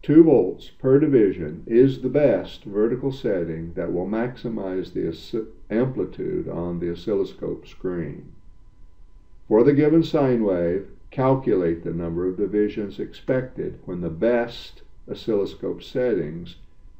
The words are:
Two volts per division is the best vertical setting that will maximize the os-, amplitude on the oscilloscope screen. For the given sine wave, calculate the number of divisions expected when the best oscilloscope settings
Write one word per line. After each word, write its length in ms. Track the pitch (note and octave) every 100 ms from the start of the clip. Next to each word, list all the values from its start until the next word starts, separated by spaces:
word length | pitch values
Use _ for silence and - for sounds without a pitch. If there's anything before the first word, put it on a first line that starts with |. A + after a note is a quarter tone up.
Two 220 | - D3+
volts 460 | E3+ B2+ A2+ - -
per 300 | - C3 C#3
division 640 | D3+ C3+ G2+ F#2 D#2 E2 -
is 360 | A#2 C3+ C3
the 80 | C3
best 560 | C#3 C#3+ F#2+ - - A2
vertical 440 | G2+ A2+ B2+ C3+
setting 640 | C3+ A#2 F#2+ D#2+ D#2+ E2 -
that 180 | -
will 120 | F2 F#2
maximize 880 | A2 B2 B2+ B2 A2 F#2+ F#2 F2
the 140 | F#2 F2
os-, 400 | - - A2+ A2 - -
amplitude 800 | - C3+ A#2 F2+ - D2+ - -
on 300 | E2 F2 F2
the 120 | E2+
oscilloscope 720 | E2+ - G2 F#2 - D#2+ - -
screen. 680 | - - F3 A2 D3+ - - - - - - - - - - - - -
For 160 | A2
the 80 | B2+
given 320 | C#3 D3+ E3
sine 400 | D#3+ D#3+ C3+ A#2+
wave, 460 | G#2 F2+ E2+ F#2 - - -
calculate 760 | - C3 C3+ B2+ G2 E2+ E2 E2
the 80 |
number 340 | E2 E2+ E2+ F#2
of 80 | F#2
divisions 640 | G2+ G#2 G#2 A2 G2+ -
expected 800 | - - - C3 B2+ - - - -
when 160 | F2+
the 80 | E2+
best 720 | D#2+ A2 A#2+ A#2+ - - - - - -
oscilloscope 720 | - - G#2 F#2 - F#2 F2
settings 760 | - B2+ B2 G2 D2+ E2+ F2 - - - -